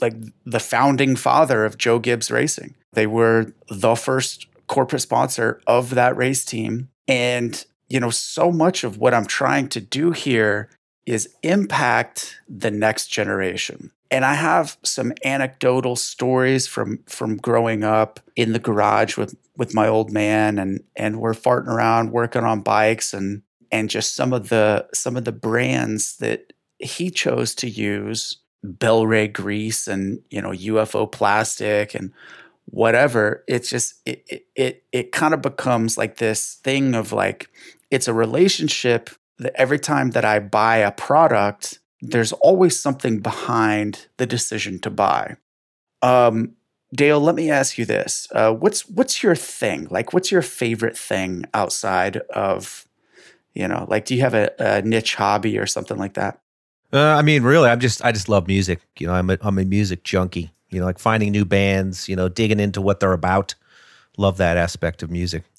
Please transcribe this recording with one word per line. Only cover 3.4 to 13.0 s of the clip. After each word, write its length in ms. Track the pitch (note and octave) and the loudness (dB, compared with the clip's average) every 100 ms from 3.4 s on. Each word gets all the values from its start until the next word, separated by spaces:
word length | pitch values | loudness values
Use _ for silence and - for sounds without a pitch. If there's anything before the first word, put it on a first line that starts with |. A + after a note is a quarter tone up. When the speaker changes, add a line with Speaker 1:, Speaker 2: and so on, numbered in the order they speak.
| A2 - - | 0 -6 -16
Speaker 1:
the 260 | G2+ A2+ | -2 0
first 520 | A#2 - C3 B2+ - - _ - | 0 0 -2 -2 -8 -18 _ -4
corporate 340 | C#3 B2+ C3 | 0 0 -2
sponsor 580 | - A#2+ C3+ - A2+ - - | -2 0 0 0 -2 -2 0
of 240 | A#2+ B2 B2 | 2 2 2
that 200 | B2 - | 2 2
race 300 | B2+ C3+ - | 0 -2 -4
team. 420 | A#2+ G#2 A2+ C3 _ - | -6 -6 -6 -10 _ -2
And, 560 | B2+ B2 B2 A#2+ A2 - _ - | 0 0 0 -4 -6 -14 _ -6
you 100 | C3 | -2
know, 80 | A#2+ | -2
so 420 | - - - E3+ | -2 -4 0 0
much 340 | E3 E3+ F3+ | 2 2 0
of 120 | A2+ G2 | -4 0
what 160 | B2 | 2
I'm 140 | A#2+ G2+ | 2 0
trying 420 | - C3+ C#3+ B2 | -2 0 0 -2
to 140 | A#2 | -6
do 300 | G2 C3+ E3+ | -6 -2 0
here 580 | D#3+ C#3 A#2 G#2+ G#2 A2 _ _ _ | 0 0 2 2 0 -4 _ _ _
is 240 | - A2 - _ | -4 -4 -4 _
impact 960 | D#3+ G3+ F#3 - B2+ A#2 - - - - - | -2 0 0 0 2 2 -2 -8 -12 -16 -20
the 220 | G#2+ A2 | -6 -4
next 380 | G#2+ A2 A2 | 0 0 0